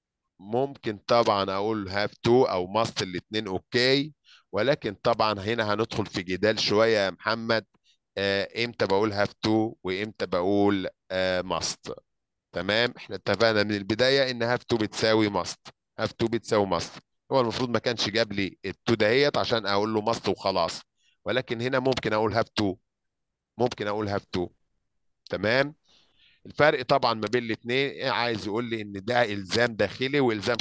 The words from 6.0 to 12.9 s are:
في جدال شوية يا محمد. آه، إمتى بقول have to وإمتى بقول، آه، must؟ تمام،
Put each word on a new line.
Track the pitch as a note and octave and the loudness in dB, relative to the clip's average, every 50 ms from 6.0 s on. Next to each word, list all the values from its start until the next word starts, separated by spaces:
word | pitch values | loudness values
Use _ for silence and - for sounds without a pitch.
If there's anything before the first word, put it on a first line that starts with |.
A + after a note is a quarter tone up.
| G2+ | -4
في | - - G#2 | -4 -6 -6
جدال | F2 F#2 F#2 F2+ G#2 A2 A2 G#2 | -4 -4 -2 2 2 2 2 2
شوية | - - G#2 G#2 A2+ A2+ A2 G#2 | 0 2 4 4 4 4 4 4
يا | G2 F#2 | 2 0
محمد. | F2 - - G#2+ A2+ A#2 A2+ A2+ A2+ A2 - _ _ _ _ _ _ _ _ _ _ F#2+ | -2 -4 -2 -2 -2 -2 0 0 0 0 -2 _ _ _ _ _ _ _ _ _ _ -2
آه، | G2 G2 G2 G2 F#2+ - - A2 A#2+ | 0 0 0 0 -2 -4 -4 -4 -4
إمتى | A#2+ A2 - A2 | -4 -2 -2 0
بقول | F#2+ G2 G2 A2 G#2+ G2+ | 2 2 2 2 2 0
have | G#2 G2+ - - _ - | 0 -2 -2 -2 _ 0
to | G#2+ A2 A2 G#2+ A2+ - - | 2 4 4 2 0 -4 -6
وإمتى | - F#2 F#2 F#2+ G#2+ - - - G2 | -6 -4 -4 -4 -4 -8 -6 -8 -4
بقول، | F2+ F#2 F2+ F2 G2 G2+ G2+ G2+ G2+ G2+ F#2+ F2+ - - _ _ - | -2 0 0 2 2 4 4 4 4 4 2 -2 -6 -10 _ _ -6
آه، | F#2 F#2 F#2 F#2 F#2 F2+ | -2 -2 0 0 0 -2
must؟ | F2+ F#2 E2+ D#2+ - - - - - - - - - _ _ _ _ _ _ _ _ _ | -2 -4 -4 -4 -4 -6 -8 -10 -12 -14 -14 -14 -16 _ _ _ _ _ _ _ _ _
تمام، | - F2 F2+ G2 G#2 A2+ A#2+ B2 | -8 -6 -2 0 0 2 0 0